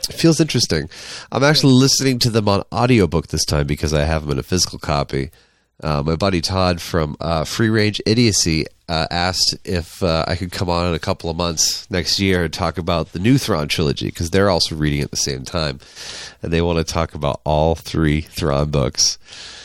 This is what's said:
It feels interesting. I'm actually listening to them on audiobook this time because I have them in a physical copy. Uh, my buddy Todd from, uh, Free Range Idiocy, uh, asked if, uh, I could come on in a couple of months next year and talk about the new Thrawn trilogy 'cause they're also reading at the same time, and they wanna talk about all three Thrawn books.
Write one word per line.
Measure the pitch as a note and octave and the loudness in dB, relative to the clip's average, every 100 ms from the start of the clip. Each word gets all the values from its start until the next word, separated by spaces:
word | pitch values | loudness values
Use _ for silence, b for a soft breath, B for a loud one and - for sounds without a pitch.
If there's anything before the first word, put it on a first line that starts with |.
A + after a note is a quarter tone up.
| - | -10
It | - | 2
feels | E3 D#3+ | 2 4
interesting. | D#3 B2+ - D#2+ D2 B B B B | 2 2 0 0 -2 B B B B
I'm | A#2 C#3+ | 2 4
actually | D3+ C#3+ B2+ | 6 6 8
listening | C3+ - C3+ B2 | 6 4 2 2
to | A#2+ | 2
them | A2 G#2 | 2 2
on | G2 - | 2 0
audiobook | F#2+ B2 A#2+ F2 D#2+ - | 0 4 6 6 2 -2
this | D#2 - | -4 0
time | D2+ C#2+ | 0 0
because | D2 D2+ | -2 0
I | D2+ | 0
have | D2 D#2+ | 2 0
them | D2+ | -2
in | C#2 | -4
a | |
physical | B1 F2+ - - | -2 -2 -2 -4
copy. | - D2 C#2 C#2 C2+ b b b b _ | -2 0 0 -4 -6 b b b b _
Uh, | D2+ D2 D2 | -2 -2 0
my | D#2+ | 0
buddy | G2+ F2+ | 0 0
Todd | - F#2+ F2+ F2 | -2 0 0 0
from, | - F2 D2+ - | -2 -2 -2 -4
uh, | D#2+ E2 D2 | -2 -2 -2
Free | - A2+ | 0 0
Range | A2 G#2+ G2 - | 2 0 0 0
Idiocy, | A2 A#2 F#2+ F2 D#2 - - - | 4 4 2 0 0 -2 -10 -6
uh, | D#2+ D#2+ | -4 -2
asked | E2+ F2+ F2 - - | -2 -2 0 -2 -2
if, | - F#2 D#2+ - | -4 -4 -4 -4
uh, | F#2 D#2+ - | 0 0 0
I | F2 | -4
could | F#2 | -6
come | - F2+ | -4 -2
on | F2 F2 | 0 0
in | |
a | D#2+ | -2
couple | - F#2 E2+ | -2 -4 -4
of | E2 | -2
months | F2 D#2+ - - - | -2 0 -2 -2 -4
next | F#2 - - | -4 -2 0
year | G2 F2+ | 2 2
and | E2 | 0
talk | - E2+ E2+ | -2 -4 -2
about | E2+ E2+ D#2+ | -2 -2 -2
the | F2 | -2
new | G#2 C3+ | 2 2
Thrawn | - D#2+ D2 | 2 -2 0
trilogy | - D2+ - G#1 | 0 0 0 -4
'cause | - E2+ | -4 -2
they're | F#2+ G2+ | 2 2
also | E2+ - D#2+ | 2 0 0
reading | D2+ C#2+ | 0 0
at | C#2 | -4
the | - | -4
same | - C2 B1+ | -4 -6 -6
time, | F2 D2+ C2+ B B B B B B | -4 -4 -6 B B B B B B
and | - | -2
they | E2 | 0
wanna | E2+ E2 | 2 0
talk | D#2 E2 E2 | 0 -2 -2
about | D2+ D2 - D2 | -2 -4 -4 0
all | D2+ D#2+ E2 | 2 2 0
three | - - D#2+ D2+ | -4 0 2 0
Thrawn | - - E2+ C#2 D2+ | -2 -4 -2 0 0
books. | D2 C2 - - - B B B B | 0 0 0 -2 -2 B B B B